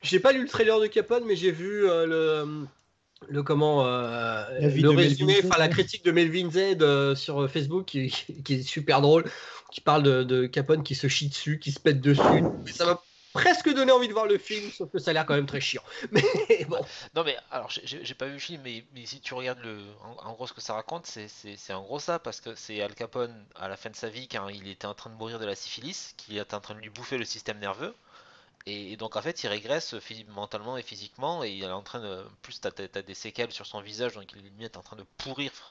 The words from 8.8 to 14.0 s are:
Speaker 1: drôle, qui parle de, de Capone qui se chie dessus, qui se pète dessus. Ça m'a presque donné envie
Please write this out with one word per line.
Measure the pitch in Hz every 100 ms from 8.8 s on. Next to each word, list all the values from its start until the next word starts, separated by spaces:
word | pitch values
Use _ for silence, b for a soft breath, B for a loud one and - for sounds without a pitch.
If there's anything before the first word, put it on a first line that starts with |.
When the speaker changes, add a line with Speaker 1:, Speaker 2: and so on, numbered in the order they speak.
| 147 139
Speaker 1:
drôle, | 143 160 165 B B B B
qui | -
parle | - 151
de, | 139 127
de | 127 127 127
Capone | 151 139 156
qui | 143
se | 139 139
chie | - 147
dessus, | - - 156
qui | -
se | 139
pète | 160 143
dessus. | 139 139 - - 170 - -
Ça | - 170
m'a | 175 _ _ _
presque | - 359 359 320
donné | 269 262
envie | 254